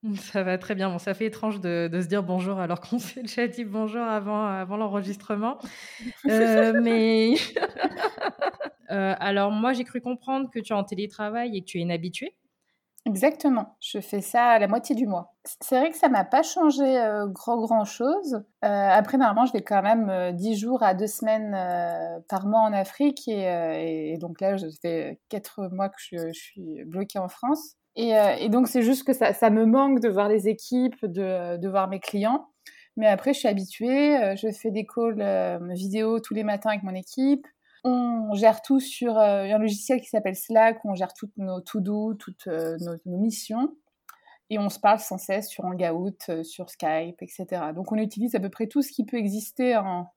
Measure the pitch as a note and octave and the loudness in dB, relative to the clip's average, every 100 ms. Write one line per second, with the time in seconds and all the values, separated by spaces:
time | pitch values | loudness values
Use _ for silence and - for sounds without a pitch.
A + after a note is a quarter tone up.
0 | A3 G3 - G#3 F#3 F#3 - G3 F#3+ F3 | -6 -8 -4 -4 -2 -2 -4 -4 -2 -4
1 | - G3 A3 A3 A3 G3+ F3+ E3+ E3+ E3+ | -6 -4 -4 -2 -6 -4 -2 -2 0 -2
2 | F3 G3+ F3+ F#3 F#3 G3 F3 F3 - A#3+ | -2 -2 0 -2 -2 -2 -2 -4 -4 -6
3 | F#3+ - A3+ - A#3+ A#3+ A3+ G#3 A3 A3+ | -6 -10 -8 -2 -2 -4 -6 -4 -4 -4
4 | A#3 G#3+ G3+ G#3+ G#3+ F#3+ F#3 G#3 G#3+ G3+ | -2 -2 -2 -2 -2 -4 -4 -4 -2 -2
5 | F#3+ G3+ - G#3 A3 C#4 G#3 - - - | -4 -8 -6 -4 -4 -6 -12 -16 -18 -14
6 | A#3 - C#4 A3 A3+ A3 A3+ A3+ A#3 A3+ | -14 -4 0 4 6 6 6 4 4 4
7 | A3 A3+ A3 D4 - - - - F4+ - | 6 6 6 4 0 -4 -4 -2 -4 -2
8 | G#4+ - F#4+ - C#5+ - - _ - G3 | -4 -4 -8 -2 -4 -4 -12 _ -6 -2
9 | F#3+ F#3+ G3 G3+ G3+ G#3+ A#3 B3+ B3 B3 | 0 0 0 2 2 2 0 0 -4 -6
10 | B3 B3 - C4+ C4 A#3 G#3+ G#3+ G3+ F#3+ | -6 -8 -4 -4 -2 -6 -4 -2 -2 -6
11 | G#3 - G#3 A3+ A#3+ G3+ F3+ F3+ E3+ E3+ | -8 -6 -6 -4 -4 -6 -6 -4 -2 -2
12 | F3 - D#4 _ _ _ _ _ _ _ | -4 -8 -12 _ _ _ _ _ _ _
13 | - F#3+ C4 D#4 D4 A#3+ G#3+ _ - G#3 | -4 2 2 2 0 0 -2 _ -10 -10
14 | F#3+ G3+ G3 A#3+ A#3+ A3+ G3+ A3+ - A#3 | -6 -8 -2 2 6 6 4 0 0 0
15 | A#3 F#3 F3 _ - - - B3+ D#4 D#4+ | 0 -2 -6 _ -18 -14 0 2 2 2
16 | D#4 A3+ F#3+ C4+ D#4+ - D#4 C4+ C#4 B3+ | 4 4 4 2 2 2 2 4 2 2
17 | A3+ G#3 G#3 F#3 - A#3 A3+ A3+ G#3 - | 2 0 -4 -6 -4 -2 2 2 0 -2
18 | B3 F4+ F4 A3+ G#3 _ G#3 G3+ G3 F#3+ | 0 0 -2 -6 -8 _ 0 2 6 6
19 | G3+ C4+ B3 G#3 B3 A3 - G3+ G3 A#3 | 6 4 4 4 2 0 0 2 4 2
20 | G#3 F#3 F3+ F3 G#3 G#3 A3 B3+ G#3+ F#3 | 2 0 -2 -2 -2 -2 0 2 2 2
21 | G#3+ - A3 A3 G#3+ G3 F3+ F3 F3 E3+ | -2 -2 -2 0 -2 -4 -2 -2 -2 -4
22 | E3 E3+ - G3 G3+ A3 A3 G3+ G3 - | -6 -8 -6 -4 2 4 4 2 -2 0
23 | C#4+ C#4+ - G#3 F#3 F3 E3 D#3+ E3 D#3+ | 0 0 -6 -2 -2 -2 -2 -2 -4 -4
24 | D#3 E3 E3+ E3 G3 G3 E3 D#3 E3+ E3 | -4 -6 -8 -4 -2 -2 -6 -8 -4 -4
25 | C#3+ D#3 _ G#3 G3+ - F#3+ F#3 G3 G3 | -6 -10 _ -10 -10 -10 -8 -4 -4 -6
26 | - F3 E3 E3 - - E3+ D3+ D#3 F3 | -12 -8 -8 -10 -16 -16 -14 -12 -10 -8
27 | G3+ G3+ F#3 - A#3+ D#4 - _ _ - | -6 -6 -8 -6 -2 -2 -4 _ _ -4
28 | A#3 A3 G3+ - - A#3 B3 B3+ A3+ C4 | 2 4 6 2 2 2 4 2 2 2
29 | C4+ B3+ A3+ G3+ A3+ G#3+ A3 B3+ C#4 C4 | 0 2 2 4 4 6 6 6 4 4
30 | A3+ G3 G#3 G#3+ G3 G#3 - B3+ B3+ - | 2 2 4 4 2 -2 -2 0 0 -2
31 | G#3 F3 F#3+ F#3 F3 F3 F#3+ G3 F#3+ F#3+ | -6 -4 -2 -4 -4 -4 -2 0 0 -4
32 | - G3+ G#3 C4+ - _ - - _ - | -4 0 0 0 -4 _ -20 -20 _ 2
33 | G#3+ G3 B3+ C#4+ A#3+ G3+ F#3+ - A#3 C4+ | 4 4 2 2 2 0 -4 -4 0 4
34 | D4 C#4+ G3+ G3 A3 G3+ A3 G#3 G#3 - | 4 4 2 0 -4 -4 -4 -4 -4 -2
35 | A#3 G#3+ G3+ F#3+ F#3 F3 F3 F3+ F#3+ G#3 | -2 0 0 0 0 -4 -6 -6 -4 -2
36 | A3 A3+ A3+ G#3+ G#3+ G3+ A3 G#3 F#3+ F#3 | 0 -2 -2 -4 -2 -2 -2 -2 -4 -8
37 | F#3 - C4+ C#4+ - _ _ _ B3+ B3 | -8 -2 2 2 -2 _ _ _ 0 0
38 | A#3+ A#3 G#3+ G#3 A3 A3 - C4+ C4 - | 0 -2 -2 6 6 6 2 2 2 -4
39 | A#3+ A3 G#3 G3+ G3 G#3+ G#3+ G#3 - B3+ | 0 4 6 4 2 2 2 -2 -2 -2
40 | - A3 G3 F#3 - A3+ A3+ A3+ G#3+ F#3 | 0 -2 -2 -6 2 6 6 4 -6 -4
41 | F#3 - G#3 - F#3+ F#3 F3+ G#3+ F#3+ G#3 | -4 -6 -16 -8 -6 -6 -6 -4 -2 0
42 | A3 G#3+ - F#3 - D#3+ D#3+ E3 E3+ E3+ | -2 -6 -10 -14 -6 -4 -4 -6 -8 -8
43 | F3+ F3+ A3+ G#3 - A3 C#4 - _ _ | -6 -2 0 -2 -6 -2 -2 -4 _ _
44 | _ - _ _ _ G#3+ G3+ - G3+ G#3+ | _ -20 _ _ _ -2 -2 2 4 4
45 | - F#3 - G3 G#3 - F3+ F3+ F3 E3 | 0 -10 -4 -4 -4 -8 -8 -2 -2 -2
46 | F#3 F#3+ - E3 E3 - F3 - D#3+ D#3+ | -4 -8 -8 -8 -8 -12 -16 -6 -4 -2
47 | E3+ F3 F3+ - F#3 F3+ D#3 D#3+ F#3+ A3 | -4 -12 -18 -14 -8 -6 -6 -8 -4 -2
48 | G#3+ G#3+ A#3+ A#3 F#3+ - A3 C#4+ C4+ - | -2 -2 -2 -2 -4 -6 -4 -2 -2 -4
49 | G#3+ B3 G3+ G#3 G#3+ - B3 A3+ F#3+ F3+ | -4 -2 -2 -4 -8 -2 0 2 0 -6
50 | F3 | -8